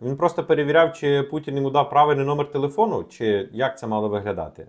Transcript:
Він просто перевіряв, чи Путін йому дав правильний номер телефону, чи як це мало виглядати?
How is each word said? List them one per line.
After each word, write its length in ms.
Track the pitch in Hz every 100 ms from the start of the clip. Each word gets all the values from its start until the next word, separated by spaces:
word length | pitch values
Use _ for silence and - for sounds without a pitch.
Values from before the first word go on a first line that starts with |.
Він 160 | 120 139
просто 260 | 170 170
перевіряв, 500 | 156 156 143 160 165
чи 300 | 160 147 139
Путін 320 | 139 151 147 139
йому 140 | 135
дав 200 | 143 139
правильний 360 | 143 151 143 139
номер 260 | 147 143
телефону, 520 | 139 143 143 220 131
чи 460 | 85 - 113 101 95
як 260 | 110 135 -
це 80 | 117
мало 220 | 107 107
виглядати? 580 | 104 104 87 78 76